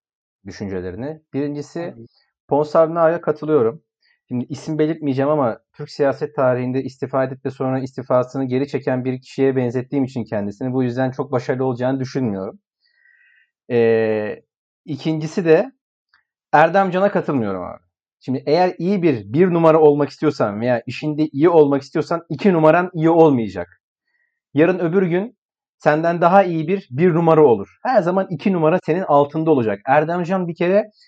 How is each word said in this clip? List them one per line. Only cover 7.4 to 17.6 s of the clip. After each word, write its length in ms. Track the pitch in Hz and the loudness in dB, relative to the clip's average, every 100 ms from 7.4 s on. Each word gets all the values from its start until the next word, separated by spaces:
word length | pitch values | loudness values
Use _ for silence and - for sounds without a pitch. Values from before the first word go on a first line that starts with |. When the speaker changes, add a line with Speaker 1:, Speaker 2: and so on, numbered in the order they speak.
Speaker 1:
de 60 | 139 | -10
sonra 300 | 131 131 131 | -6 -4 -4
istifasını 680 | 131 - 123 127 123 139 131 | -6 -8 -2 0 0 -4 -4
geri 200 | 127 143 | -4 -4
çeken 360 | 135 131 127 | -4 -4 -4
bir 160 | 127 127 | -4 -8
kişiye 360 | - - 135 131 | -8 -2 0 0
benzettiğim 480 | 123 127 123 143 | -2 -4 -4 -4
için 200 | 131 127 | -4 -6
kendisini, 480 | 107 110 101 98 131 | -6 -6 -6 -8 -6
bu 100 | 131 | -2
yüzden 280 | 127 123 131 | -2 -2 -4
çok 220 | 131 143 | -4 -4
başarılı 320 | 131 123 127 | -4 -2 -4
olacağını 360 | 131 120 123 135 | -4 -4 -4 -4
düşünmüyorum. 600 | 127 139 127 98 98 196 _ _ _ _ _ _ _ _ _ _ - | -4 -4 -4 -4 -8 -12 _ _ _ _ _ _ _ _ _ _ -4
Ee, 720 | 120 113 113 110 107 104 95 _ _ _ _ | 0 2 2 0 -2 -4 -10 _ _ _ _
ikincisi 600 | - 131 160 160 151 - | -12 -8 -4 -4 -4 -2
de 280 | 165 160 262 _ _ _ _ _ _ _ _ | 4 4 2 _ _ _ _ _ _ _ _
Erdemcan'a 580 | 143 165 190 190 180 196 | 2 4 2 0 0 0
katılmıyorum 520 | 190 165 139 104 95 | 0 -2 -2 -2 -4